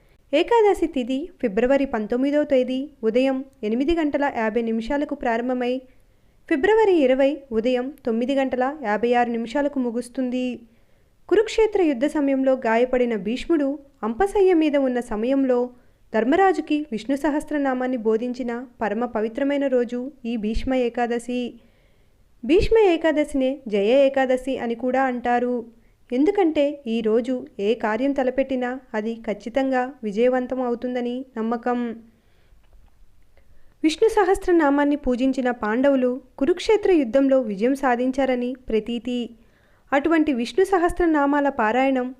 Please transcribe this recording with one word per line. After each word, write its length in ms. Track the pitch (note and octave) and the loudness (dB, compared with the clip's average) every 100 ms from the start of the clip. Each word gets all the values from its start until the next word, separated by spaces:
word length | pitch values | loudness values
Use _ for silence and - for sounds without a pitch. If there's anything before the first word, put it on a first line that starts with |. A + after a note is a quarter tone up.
| _ _ _ | _ _ _
ఏకాదశి 540 | C#4+ F4 A#4 G#4 F#4+ E4 | 0 2 4 4 2 0
తిథి 420 | C#4+ A#3 C4 F4 - | -2 -4 -4 -6 -4
ఫిబ్రవరి 440 | B3 G3 B3 C#4 C#4 | -4 0 2 2 0
పంతొమ్మిదవ 580 | A#3 G#3+ A#3+ C#4 C#4+ | -4 -2 -2 0 0
తేదీ 460 | D4 C4+ B3 C4 C#4+ - | 2 2 0 -4 -8 -6
ఉదయం 420 | A3 A3 C4+ C4 C#4 _ | -2 2 2 0 -6 _
ఎనిమిది 320 | G#3+ A3+ C#4 E4+ | -4 -2 0 0
గంటల 360 | D4+ C#4+ C#4+ - | 0 0 -2 -2
యాభై 240 | A3 A3 | -2 -2
నిమిషాలకు 540 | A3+ A3+ A3+ D4 D4 C#4+ | -2 -4 -2 -4 -4 -4
ప్రారంభమై, 640 | B3 A#3 A#3+ B3+ B3 B3+ - - _ _ _ _ - | -2 -2 -2 -2 -2 -4 -8 -20 _ _ _ _ -4
ఫిబ్రవరి 440 | D#4+ F#4 A4 G#4+ | 0 4 4 6
ఇరవై 440 | F4 C4 C4 C#4 D4+ - | 4 4 4 2 0 -4
ఉదయం 420 | A3 A3+ B3 B3+ D4+ - | -2 0 0 -4 -8 -4
తొమ్మిది 300 | A3+ A#3+ C#4 | -2 0 0
గంటల 420 | C4 B3+ B3+ D#4 | 0 0 -2 -4
యాభై 300 | A#3+ G#3+ A#3 | -4 0 2
ఆరు 160 | A#3+ A#3+ | 2 2
నిమిషాలకు 500 | A#3 A#3 C#4+ C#4+ C#4+ | -2 -4 -2 -2 -2
ముగుస్తుంది. 800 | A#3+ A3+ B3 - B3+ B3 B3+ A#3+ - _ _ _ _ _ - | -4 -4 -6 -6 -4 -4 -4 -8 -14 _ _ _ _ _ 0
కురుక్షేత్ర 520 | F#4 A4 - A4 G#4 | 0 2 2 2 2
యుద్ధ 240 | E4 B3+ C#4+ | 2 2 0
సమయంలో 480 | D#4 C#4 C4+ C4 | 0 0 2 2
గాయపడిన 600 | C4 A#3 A3+ B3 B3+ A#3+ A3 | 0 2 2 2 2 0 -2
భీష్ముడు 640 | F#3 B3 - E4 C#4 D4 - _ | -4 -4 0 0 0 -4 -10 _
అంపశయ్య 500 | G#3+ A#3 G4 G#4 F#4+ | -6 -2 0 2 4
మీద 240 | E4+ D#4 C#4+ | 4 2 2
ఉన్న 220 | C4 B3 | 0 -2
సమయంలో 680 | A#3+ G#3+ A#3 C#4 C4+ B3 B3 - _ _ _ | -4 -4 0 0 2 0 -2 -8 _ _ _
ధర్మరాజుకి 720 | A3 A3 E4+ F#4+ D#4 D#4 D4+ D4 | -2 2 4 4 2 -2 -4 -4
విష్ణు 240 | G#3+ - C4+ | -6 -4 -2
సహస్రనామాన్ని 840 | D#4 C#4+ D4 D4+ C#4 B3+ B3+ B3+ | 0 -2 -2 -2 -2 -2 -2 -2
బోధించిన 680 | G#3+ A3 B3 B3 A#3+ A#3 B3+ - | 0 0 -2 -6 -6 -8 -10 -6
పరమ 240 | G#3+ G#3 A#3+ | -4 -2 -4
పవిత్రమైన 600 | A#3 A3 A3+ C#4 C#4+ C#4 | -2 -4 -2 -2 0 0
రోజు 440 | B3+ A#3+ B3 B3+ - A3+ | 0 0 -4 -8 -10 -8
ఈ 120 | A#3+ | -4
భీష్మ 360 | G#3 A#3 - | -2 -2 -2
ఏకాదశి. 800 | C4 A#3+ A#3+ A#3+ A#3 - B3 A#3+ A#3+ _ _ _ _ _ _ _ _ A3+ | 0 0 -2 -2 -4 -4 -6 -6 -10 _ _ _ _ _ _ _ _ 0
భీష్మ 340 | E4+ - A4+ | 2 4 4
ఏకాదశినే 800 | G#4 E4 D#4+ D4+ D4 C#4+ C4 C#4 - | 4 4 2 0 0 0 -2 -2 -4
జయ 380 | G3+ G3 C4+ C4+ | 0 2 4 4
ఏకాదశి 520 | C4+ C4 B3+ B3+ C4 | 2 0 0 -2 -6
అని 180 | A#3 A#3 | -4 -4
కూడా 280 | B3+ B3+ | -2 0
అంటారు. 600 | C4 B3 A#3+ A#3+ B3 B3 - - _ _ - | 0 -2 0 0 0 -4 -6 -16 _ _ -6
ఎందుకంటే 680 | B3 D4+ G4+ F4 D#4 C#4+ D4 A#3 | 0 2 4 2 2 0 -2 -4
ఈ 140 | A3+ | -2
రోజు 460 | A3+ A3 A#3+ B3+ B3+ - | 2 2 0 -4 -6 -4
ఏ 140 | G3+ | -2
కార్యం 380 | A#3 A3+ A3 C4+ | 0 -2 0 0
తలపెట్టినా 680 | C#4 B3+ B3+ C4+ C4 B3 C4 - | 0 0 0 -2 -2 -4 -6 -8
అది 220 | A3 G#3+ A#3 | -6 -6 -6
ఖచ్చితంగా 800 | A3+ G#3 A3+ C4+ C4+ B3+ B3 C#4+ | -6 -8 -4 -2 0 0 -2 -6
విజయవంతం 580 | G#3+ G3 A#3+ B3+ B3 B3+ | -6 0 2 2 -2 -4
అవుతుందని 640 | B3 A#3+ B3 B3 A#3+ B3 C4 A3+ | -4 -4 -4 -4 -4 -6 -8 -6
నమ్మకం. 580 | A3 A#3 A#3+ B3 A#3+ A3 - _ _ _ _ - _ - - _ - - - - - - - _ | -4 -4 -2 -4 -4 -10 -16 _ _ _ _ -20 _ -20 -20 _ -20 -20 -20 -20 -20 -20 -20 _
విష్ణు 260 | D#4+ D#4 A4 | -2 2 2
సహస్రనామాన్ని 880 | A4 F4+ F#4+ F#4+ F4 D4 C#4+ C#4+ C#4+ | 4 2 2 2 2 4 2 2 0
పూజించిన 560 | B3+ B3 C4 C4 B3 | 0 0 0 0 -2
పాండవులు 720 | B3 G#3 A3+ C#4 C#4 B3 B3+ - - | -2 -2 0 2 2 0 -4 -10 -4
కురుక్షేత్ర 540 | C#4 F4 - G#4+ G4+ | -2 0 2 2 4
యుద్ధంలో 500 | F4+ B3 C4+ C#4 C4 | 2 2 2 4 2
విజయం 340 | A#3 F#3+ A#3 C4+ | 0 -2 -2 0
సాధించారని 800 | C#4 A#3+ B3+ C4 C4 B3 B3 C4 - | 0 0 0 -2 -2 -2 -4 -8 -4
ప్రతీతి. 600 | A3 A3 A#3 A3+ B3 A#3 - _ _ _ _ - | -4 -2 -6 -6 -6 -6 -12 _ _ _ _ -4
అటువంటి 400 | C#4 D#4+ E4 D#4 | 0 2 2 2
విష్ణు 320 | B3 A#3+ - F#4+ | 0 -2 0 2
సహస్రనామాల 840 | G4 E4+ E4+ F4 D#4 C#4+ D4 C#4 | 2 0 0 0 2 2 2 0
పారాయణం 640 | C#4 G#3+ A#3+ C4+ C4 B3 C4 | 0 0 2 2 0 -4 -8